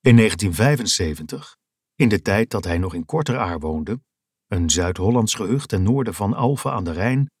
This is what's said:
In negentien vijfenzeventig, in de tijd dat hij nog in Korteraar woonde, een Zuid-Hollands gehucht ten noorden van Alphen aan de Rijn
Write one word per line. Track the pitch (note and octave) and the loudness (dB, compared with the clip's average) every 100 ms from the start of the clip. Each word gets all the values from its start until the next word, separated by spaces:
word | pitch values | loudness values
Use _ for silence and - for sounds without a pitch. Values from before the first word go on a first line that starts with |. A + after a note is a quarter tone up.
In | - | 8
negentien | A#2 A2 F#2 F#2+ | 8 8 2 -2
vijfenzeventig, | D#2 A#2+ D3 A2 - E2 D2+ D#2 - - _ _ _ _ | 2 2 2 0 -2 -2 -4 -10 -14 -16 _ _ _ _
in | _ A#2+ | _ 2
de | G#2+ | 2
tijd | - G2+ A2+ | 0 0 0
dat | G#2+ | -2
hij | F2+ E2+ | -2 -2
nog | F2+ | -2
in | F2 | -6
Korteraar | E2 D#3+ D3+ B2+ G2 E2+ | -6 -4 -2 -2 -2 -4
woonde, | D#2 D#2 D#2 A#2+ _ _ _ _ _ | -4 -6 -6 -8 _ _ _ _ _
een | F#2+ E2+ | -4 0
Zuid-Hollands | E2+ F2 F2+ F#2 A#2+ A2 | 0 -2 -2 0 2 0
gehucht | - G2 C3 - | -2 -2 -2 -2
ten | G2 | -2
noorden | F#2 C3+ A#2 | 0 0 -2
van | - G2+ | -4 -4
Alphen | A#2 A#2+ C#3+ C3+ | 0 -2 -2 -4
aan | C3 | -6
de | F2 | -6
Rijn | D#2+ G#2+ C3 C#3+ _ | -4 -2 0 -2 _